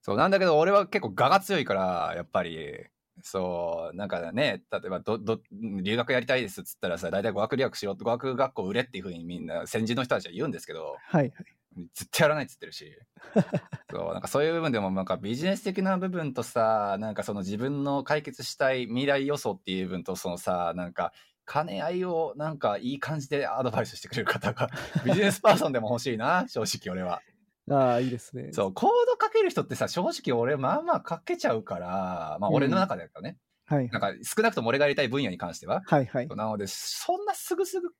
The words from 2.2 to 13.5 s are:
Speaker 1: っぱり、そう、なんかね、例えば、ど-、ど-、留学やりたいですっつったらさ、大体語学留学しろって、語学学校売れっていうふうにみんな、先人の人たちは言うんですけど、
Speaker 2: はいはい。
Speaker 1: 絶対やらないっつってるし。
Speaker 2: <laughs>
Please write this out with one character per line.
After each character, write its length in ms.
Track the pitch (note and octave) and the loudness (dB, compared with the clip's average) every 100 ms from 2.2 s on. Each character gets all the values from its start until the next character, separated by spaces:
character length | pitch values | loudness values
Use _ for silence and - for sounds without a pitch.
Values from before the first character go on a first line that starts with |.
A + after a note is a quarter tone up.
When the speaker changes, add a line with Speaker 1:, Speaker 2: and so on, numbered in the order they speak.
Speaker 1:
っ 40 | E2 | -2
ぱ 120 | G2 | -2
り、 460 | E2+ D#2+ D2 - - _ _ - | -2 -4 -10 -12 -16 _ _ -20
そ 680 | - F#2+ F2+ F2 E2+ E2 E2 | -6 -4 -2 -2 -2 -4 -6
う、 60 | F2 | -6
な 80 | |
ん 40 | G2+ | -4
か 240 | F2 E2 | -4 -2
ね、 300 | A2 D3 F#2+ - | 0 0 -2 -4
例 100 | G2+ | -6
え 60 | F#2+ | -4
ば、 100 | F2+ | -4
ど-、 160 | - G#2+ | -2 -2
ど-、 240 | G#2 G2+ - | 0 -2 -4
留 460 | G2 A2 G2 F#2+ A#2 | -10 -6 -4 0 0
学 160 | A#2 | 2
や 80 | B2+ | 0
り 60 | A#2+ | 2
た 100 | C3 | 0
い 60 | |
で 80 | G#2 | 0
す 100 | F#2+ | -8
っ 40 | |
つ 100 | - - | -14 -6
っ 20 | |
た 120 | F#2+ | -4
ら 80 | E2 | -2
さ、 120 | F2 | -2
大 120 | F#2+ | 0
体 80 | A2 | 0
語 100 | G2+ | 0
学 160 | A2 B2+ | 0 0
留 80 | |
学 120 | B2 - | 0 -2
し 100 | G2+ | -6
ろ 60 | |
っ 40 | G2 | -2
て、 80 | |
語 60 | A2 | -2
学 260 | B2 C3 B2 | -2 -2 0
学 160 | C3+ | -2
校 100 | - | -2
売 100 | F#2+ | -2
れ 60 | A2+ | -2
っ 20 | |
て 140 | B2+ F#2+ | -2 -6
い 20 | |
う 40 | |
ふ 20 | F#2+ | -10
う 60 | |
に 100 | E2+ | -10
み 140 | E2 F2 | -8 -8
ん 80 | D#2+ | -6
な、 200 | E2 - | -6 -4
先 200 | A2+ A2 | -2 0
人 100 | A#2+ | 0
の 80 | |
人 100 | B2+ | 0
た 60 | A2 | -2
ち 60 | F2+ | -4
は 60 | |
言 120 | F2+ | -6
う 40 | E3 | -6
ん 20 | |
で 80 | E2+ | -6
す 80 | - | -10
け 80 | |
ど、 220 | D#2+ D2 C2+ - | -10 -10 -10 -2
Speaker 2:
は 140 | E3+ | 0
い 0 | |
は 20 | |
い。 80 | C3+ - - _ _ F2+ F2 | 0 -4 -18 _ _ -16 -14
Speaker 1:
絶 180 | - - | -14 -4
対 140 | - | 2
や 40 | D3+ | 4
ら 60 | D3+ | 2
な 40 | |
い 40 | |
っ 20 | - | -4
つ 80 | |
っ 40 | - | -12
て 60 | |
る 80 | - | -16
し。 180 | - D2+ - _ _ - G#3+ | -14 -18 -20 _ _ -2 2
Speaker 2:
<laughs> 520 | - | 2